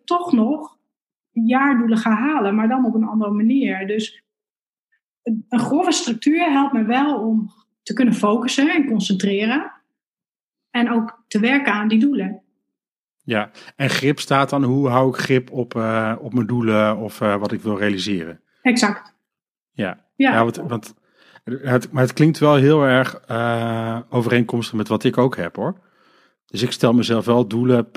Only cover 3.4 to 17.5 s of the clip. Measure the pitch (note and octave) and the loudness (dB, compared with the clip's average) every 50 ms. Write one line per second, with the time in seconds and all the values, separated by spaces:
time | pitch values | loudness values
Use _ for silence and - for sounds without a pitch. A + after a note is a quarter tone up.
3.4 | A3 A#3 C4+ C#4 A#3 G3 F#3+ F#3+ G3 G3 G#3+ A3 G#3+ - - - _ _ _ _ | 2 2 2 2 0 0 -4 -4 -6 -4 -4 -4 -6 -8 -12 -20 _ _ _ _
4.4 | _ _ _ _ _ _ _ _ _ _ _ _ _ _ _ _ - A#3+ A3 A3 | _ _ _ _ _ _ _ _ _ _ _ _ _ _ _ _ -6 -6 -6 -6
5.4 | - - B3 A3+ A3+ - C4+ E4 F4+ F4+ - - - B3 A3 - - C#4+ D#4 E4+ | -6 -4 -2 -2 -2 0 0 0 2 0 0 -2 -2 -4 -6 0 0 0 2 2
6.4 | F4 D#4+ C#4 C4+ C#4 - B3+ A3+ G#3+ G#3+ A#3+ C4+ C#4+ D4+ C#4 G#3 A3 A3+ A3 A3 | 2 2 2 2 2 2 0 -2 0 0 0 0 0 0 -2 -2 -2 0 0 0
7.4 | F#3+ - _ _ _ _ _ _ _ - A3 - B3+ A3 F3+ - G#3 G#3 A3 A#3+ | -2 -4 _ _ _ _ _ _ _ -10 -2 0 2 2 2 2 2 0 0 0
8.4 | A#3+ C4 - C4+ C#4 E4 F4+ E4 C#4 - A3+ G#3 - - G3 F#3 G3+ G3+ G3 G3+ | -2 -2 0 0 0 2 2 0 0 0 0 -2 0 0 -2 0 0 -2 0 0
9.4 | G#3+ A3+ B3+ D4+ G4 G4 - _ _ _ _ _ _ _ _ _ _ _ _ _ | -2 0 -2 -2 -4 -6 -16 _ _ _ _ _ _ _ _ _ _ _ _ _
10.4 | _ _ _ _ _ _ - A#3+ A#3+ A#3+ A#3+ A3+ A3 - - _ _ _ - G#3 | _ _ _ _ _ _ -2 -2 0 0 0 -2 -2 -4 -10 _ _ _ -2 0
11.4 | A3 A#3+ C#4 C#4 C4+ A3+ G3+ G#3 G#3+ G#3+ A3 A3 B3+ C#4+ C4+ G3+ F#3+ F#3+ - - | 2 2 2 2 2 0 -2 0 0 2 2 4 2 2 0 0 -4 -6 -8 -10
12.4 | _ _ _ _ _ _ _ _ _ _ _ _ _ _ _ _ _ C3 A2+ G#2 | _ _ _ _ _ _ _ _ _ _ _ _ _ _ _ _ _ -4 -2 -2
13.4 | G#2 - _ - - - _ - C#3 C3 - - C3 C#3+ - - - - C#3+ C#3 | -2 -4 _ -20 -20 -20 _ -4 -2 -2 -2 0 0 0 0 -2 -2 0 2 2
14.4 | C#3 C3 C#3+ C#3+ C3+ B2 C3 C#3 C#3 B2 A#2+ C3 C3 C3 B2+ - - - C3 B2+ | 2 2 0 0 0 2 2 0 0 2 2 2 2 2 0 -2 -2 2 0 0
15.4 | B2+ - - B2+ A#2 - - A#2 A2 A2 A2 A2 A2 A2 A2+ - - A2+ A2+ B2 | 0 -2 -6 -8 -8 -6 -4 -4 -2 -2 -2 -2 -2 -2 -4 -6 -8 -4 -2 -2
16.4 | A2 G2+ B2 A#2+ A2+ A2 G#2+ G#2+ G#2+ G#2+ A2 G#2 A2+ G#2 - - - G#2 G2+ G2+ | -2 0 -2 -2 0 2 2 4 2 2 0 -2 -6 -10 -6 -2 0 0 0 0
17.4 | G#2 G2 | -2 -4